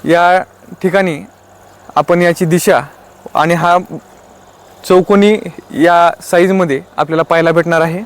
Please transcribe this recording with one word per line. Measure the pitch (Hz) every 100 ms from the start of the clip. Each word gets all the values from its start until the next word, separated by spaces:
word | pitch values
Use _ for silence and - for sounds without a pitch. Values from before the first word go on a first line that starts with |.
या | 151 170 175 185 - _ - 175
ठिकाणी | 185 190 185 151 196 _ _ - - - - -
आपण | 147 175
याची | 175 165 175
दिशा | 175 - 151 143 - - - -
आणि | - 156
हा | 170 170 180 - 160 - - - - - _ - -
चौकोनी | - 185 185 202 208 214 175 - -
या | - 170 175 170 -
साईजमध्ये | - 175 185 190 170 135 - -
आपल्याला | 147 160
पाहायला | 156 170 165
भेटणार | 170 170 165
आहे. | 165 175